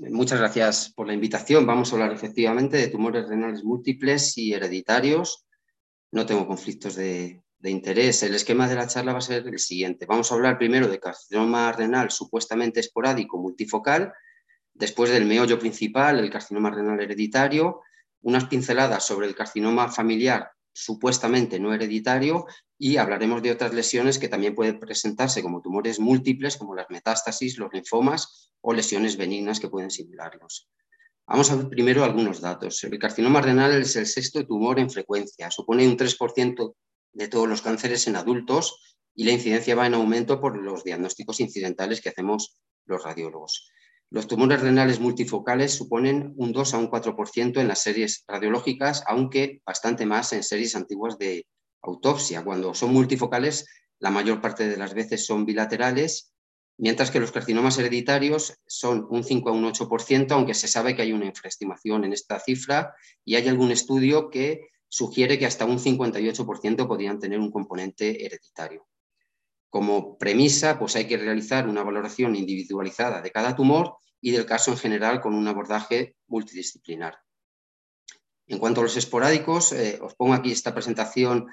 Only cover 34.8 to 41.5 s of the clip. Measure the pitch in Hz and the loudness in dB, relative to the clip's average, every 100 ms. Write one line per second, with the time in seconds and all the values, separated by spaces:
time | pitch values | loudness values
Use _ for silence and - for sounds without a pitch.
34.8 | 113 98 95 101 101 - 85 - 95 120 | 0 -2 -4 -4 -4 -10 -10 -6 0 4
35.8 | 127 120 123 - 117 - 123 123 110 - | 6 4 2 0 -2 0 0 0 -6 -8
36.8 | _ _ _ 104 104 117 110 107 117 110 | _ _ _ -10 -4 0 0 0 -2 -2
37.8 | 123 120 117 98 90 123 120 143 - - | -2 0 0 -2 -2 -2 0 0 0 -6
38.8 | _ _ _ - 113 123 113 113 120 120 | _ _ _ -2 2 2 2 0 2 2
39.8 | 123 117 110 117 117 135 135 107 98 92 | 4 4 4 2 2 0 0 -4 -6 -8
40.8 | 90 85 92 - 110 - 107 | -6 -6 -6 -6 -8 -4 -4